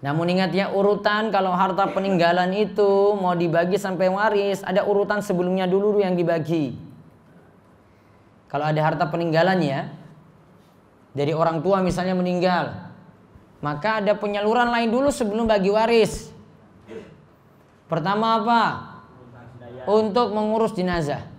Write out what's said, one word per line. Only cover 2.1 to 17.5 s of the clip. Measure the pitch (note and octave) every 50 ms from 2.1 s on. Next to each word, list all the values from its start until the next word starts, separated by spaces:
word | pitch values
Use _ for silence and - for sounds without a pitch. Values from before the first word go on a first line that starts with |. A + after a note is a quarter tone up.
| G3 F3 E3+ E3+ F3 F3 F3+ F3+ F#3 G3+
itu | G#3+ G3+ - G#3+ G#3 G3+ G3 G3 G3 G3+ G#3
mau | G3+ F#3 F3+ F3+ E3+
dibagi | E3+ E3+ D#3 E3 E3+ F3+ F#3 G3+
sampai | G3 G3 F#3 E3 F#3+ F#3
waris, | F#3 G3 G#3 A3 G#3 G3+ G3+ G3+ G3 F#3+ F#3+
ada | - F#3 G3+ -
urutan | G3+ G3+ G3+ G3+ G3 G#3 G#3 G3
sebelumnya | - G3 F3 F3+ F3+ F#3 F#3+ F#3 F3+
dulu | F#3 G3 G3+ G#3 G#3 G#3 G3+
yang | F#3 F3+ F3
dibagi. | F3 E3 E3+ E3 D3+ D3+ E3 E3 D3+ B2+ A2 G#2+ - - - - - - - - _ - - - - - _ - _ _ - _ _ _ _ _ _ _ _ _ _ _ _ _ _ _
Kalau | - C#3+ D3
ada | D#3 D#3 D#3 D3+
harta | D#3 D#3+ D#3+ F3
peninggalan | D#3+ E3 E3+ E3+ E3+ D#3 D#3+ E3+ F3+ F#3+ F#3 E3
ya, | C#3+ C3+ C#3+ F3+ F#3+ - - - - - - - - - - - _ - - _ _ _ _ _ _ _ _ _ _ _
dari | C3+ C#3+ C#3+
orang | D#3+ D#3 D#3+ E3 E3 E3 C#3+
tua | F3+ G3 F#3+ F#3
misalnya | F3+ D#3 - F3 F#3 F#3 F3+
meninggal, | F3+ F3+ F3+ F3+ E3+ F3+ F3+ E3+ D3+ A#2+ G#2 - - - - - - - - - - - - - - - - - -
maka | D3 D3+ D3 - G#3 A3 A3 G#3
ada | G3+ G#3 G#3
penyaluran | G#3+ G#3 G3+ G#3 G3+ G#3+ A3+ B3 A#3+ A#3+ A#3+
lain | A#3 A#3 A3+
dulu | A3+ B3 C4+ C#4+ -
sebelum | - B3 G#3 G3+ A3 A#3
bagi | A3 A3 G#3 F#3 F#3+
waris. | G3+ G#3+ A3 A3 A#3 A3+ G#3+ E3+ - - - - - - - - - - - - - - - - - - - - - - - - _ _ _ -